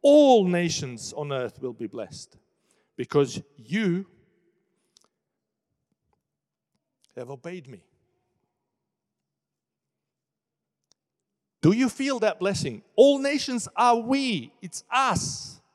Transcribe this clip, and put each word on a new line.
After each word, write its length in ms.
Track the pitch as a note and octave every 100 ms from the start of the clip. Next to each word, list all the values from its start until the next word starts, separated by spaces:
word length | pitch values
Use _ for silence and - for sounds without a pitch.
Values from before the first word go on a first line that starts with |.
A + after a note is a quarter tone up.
all 440 | C#4 D4 C#4+ A#3+ F#3
nations 680 | F3 E3+ D#3+ C#3+ A#2 -
on 180 | - D3
earth 280 | C3+ A#2+ -
will 140 | B2+
be 140 | A2+ A2+
blessed, 500 | A#2 G#2 - - _ _ _ _ _ _ -
because 460 | B2 D3 C#3 B2+ - -
you 500 | A2+ F#3+ G#3 F3 F#3+ _ _ _ _ _ _ _ _ _ _ _ _ _ _ _ _ _ _ _ _ _ _ _ _ _ _ _ _ _ _ -
have 140 | A#2+
obeyed 380 | C#3 E3 F3+ C3+
me." 160 | G#2+ _ _ _ _ _ _ _ _ _ _ _ _ _ _ _ _ _ _ _ _ _ _ _ _ _ _ _ _ _ _ _ _ _ _ _ _ _ _
Do 120 | D#3+
you 160 | A3 B3+
feel 300 | - C4+ B3+
that 200 | G#3+ D#3+
blessing? 440 | F#3 F3+ C#3 G#2+ _ -
All 240 | C4+ C#4
nations 480 | C#4 C#4+ - B3 - -
are 220 | A#3+ A#3
we. 560 | A3+ C#4 C4 F#3 A2+ _
It's 240 | F#3 - _
us. 720 | B3+ C4 F#3 - - - - _